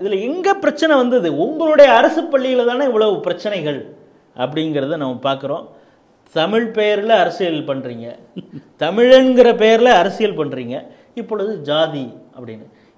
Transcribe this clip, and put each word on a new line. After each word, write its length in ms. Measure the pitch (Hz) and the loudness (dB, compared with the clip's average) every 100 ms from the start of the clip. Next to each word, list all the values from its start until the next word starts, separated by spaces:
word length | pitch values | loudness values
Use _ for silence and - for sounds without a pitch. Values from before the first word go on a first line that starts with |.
இதுல 180 | 196 196 233 | -6 -4 -6
எங்க 260 | 349 381 392 | -4 -2 0
பிரச்சனை 300 | 294 - 320 277 | -2 -2 0 2
வந்தது? 280 | 247 247 175 143 214 | 2 0 -2 -2 -4
உங்களுடைய 420 | 311 320 302 277 233 | -2 2 6 8 6
அரசு 240 | 294 311 | 2 0
பள்ளியில 440 | - 269 254 247 240 | -2 -2 0 0 0
தானே 140 | 247 285 | -2 -2
இவ்வளவு 240 | 220 220 175 180 | 0 0 0 -4
பிரச்சனைகள் 520 | 175 214 202 151 135 - - _ _ _ - | -6 -6 -6 -6 -6 -10 -20 _ _ _ -8
அப்படிங்கிறத 540 | 127 151 160 143 135 160 | -6 -4 -4 -4 -4 -4
நம்ம 160 | 135 120 139 | -6 -6 -4
பார்க்குறோம். 360 | 135 139 160 - - _ _ _ _ _ 160 | -4 -6 -10 -12 -20 _ _ _ _ _ -4
தமிழ் 340 | 165 220 233 196 | -2 0 -2 -2
பெயர்ல 380 | 208 208 214 220 | 0 0 2 2
அரசியல் 440 | 175 - 180 156 139 | 2 -2 -4 -4 -6
பண்றீங்க, 360 | 135 127 117 117 - - - - 147 - - | -8 -8 -12 -16 -18 -20 -18 -18 -18 -18 -6
தமிழன்கிற 680 | 156 202 240 262 262 247 240 196 | -4 2 6 6 6 6 6 6
பெயர்ல 260 | 220 226 247 202 | 4 4 6 4
அரசியல் 380 | 190 190 208 156 | 4 -2 -4 -2
பண்றீங்க, 360 | 143 127 120 131 - - _ - | -6 -6 -10 -10 -12 -20 _ -14
இப்பொழுது 300 | 220 214 202 202 139 | -10 -6 -6 -6 -4
ஜாதி 380 | 151 160 147 123 107 - - | -2 -2 -4 -10 -14 -20 -20
அப்படின்னு. 300 | 117 107 - _ _ | -18 -18 -20 _ _